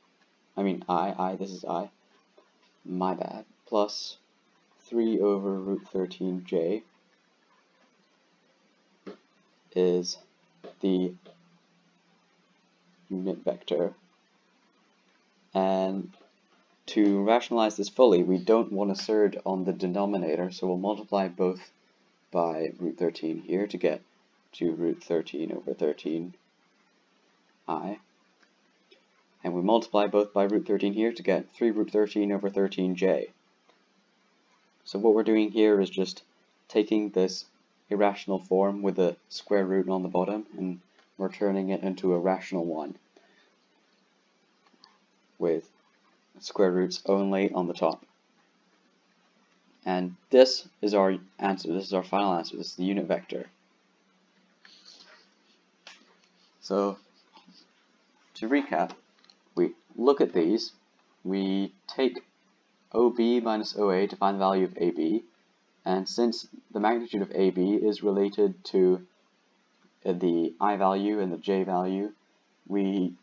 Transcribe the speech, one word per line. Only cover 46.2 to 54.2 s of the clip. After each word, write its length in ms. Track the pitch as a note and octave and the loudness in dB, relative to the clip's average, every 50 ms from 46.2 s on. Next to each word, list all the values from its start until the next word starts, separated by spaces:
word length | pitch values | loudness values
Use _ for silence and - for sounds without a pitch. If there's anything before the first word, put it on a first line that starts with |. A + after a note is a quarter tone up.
| _ _ _ - | _ _ _ -18
square 320 | - - - - G2+ F#2 | -16 -10 0 2 2 4
roots 300 | F2+ F#2 F#2 F2+ F2+ - - | 4 2 0 0 -2 -6 0
only 440 | - G2 G2 G2 G2 G2 F#2+ G2 - | 0 2 2 2 0 0 0 0 0
on 140 | - F2+ F2+ | 0 -2 -4
the 80 | E2+ E2+ | -4 -2
top. 320 | - G2 D#2+ - - - _ _ _ _ _ _ _ _ _ _ _ _ _ _ _ _ _ _ _ _ _ _ _ _ _ _ _ _ _ _ _ _ _ _ _ _ | 0 0 -2 -2 -4 -12 _ _ _ _ _ _ _ _ _ _ _ _ _ _ _ _ _ _ _ _ _ _ _ _ _ _ _ _ _ _ _ _ _ _ _ _
And 300 | F#2 F#2 F2+ F#2 F2+ F2+ - _ _ | -4 -2 -2 -2 -4 -6 -12 _ _
this 380 | - B2+ C3 C3 - - - - _ _ - | 8 8 8 8 6 -4 -10 -16 _ _ -2
is 100 | G#2 G#2 | 2 2
our 220 | G2+ F#2+ F#2+ F#2+ F2+ F#2 - _ - | 4 4 4 2 -2 -6 -14 _ -6
answer, 340 | - G2 F#2+ F#2 - E2 E2+ | -4 -4 -4 -4 -4 -4 -4
this 120 | F#2+ F#2+ | -4 -4
is 80 | - G2 | -2 -4
our 100 | F#2 F2+ | -4 -2
final 320 | - F#2+ G2 G2+ G2 F2+ | -2 -2 0 0 0 0
answer, 220 | E2+ E2 - - | -2 -4 -6 -10
this 100 | - E2+ | -12 -12
is 80 | - - | -12 -8
the 80 | - F2+ | -4 -2
unit 240 | F#2+ G2 G2+ - | -2 -2 -2 -2
vector. 400 | F2+ F2 - - - - B1 - - _ _ _ _ _ _ _ _ _ _ _ _ _ _ | -2 -4 -4 -4 -8 -10 -10 -10 -12 _ _ _ _ _ _ _ _ _ _ _ _ _ _